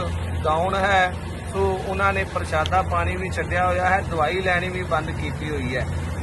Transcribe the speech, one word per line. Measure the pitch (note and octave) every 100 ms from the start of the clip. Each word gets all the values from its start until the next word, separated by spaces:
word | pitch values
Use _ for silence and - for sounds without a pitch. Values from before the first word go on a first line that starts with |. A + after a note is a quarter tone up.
| F3 - - -
ਡਾਊਨ | D#3 D#3+ F3+
ਹੈ, | G3 G3 F#3+ F3+ F3+ - - -
ਸੋ | F#3+ G3 F#3
ਉਹਨਾਂ | F#3+ F#3+ G3
ਨੇ | F#3+ F#3+
ਪ੍ਰਸ਼ਾਦਾ | F3+ E3 D#3+ D#3 F#3
ਪਾਣੀ | F3+ F3 F3 F#3
ਵੀ | F3+
ਛੱਡਿਆ | E3+ E3 F3 F3+
ਹੋਇਆ | F3+ F#3
ਹੈ, | F#3+ F#3
ਦਵਾਈ | E3 D3+ F#3
ਲੈਣੀ | F#3 F3 F3+
ਵੀ | F3+
ਬੰਦ | F3+ D#3+ D#3+
ਕੀਤੀ | D#3 D#3+ - D3+
ਹੋਈ | D3 B2+ B2+
ਹੈ। | A#2 - - -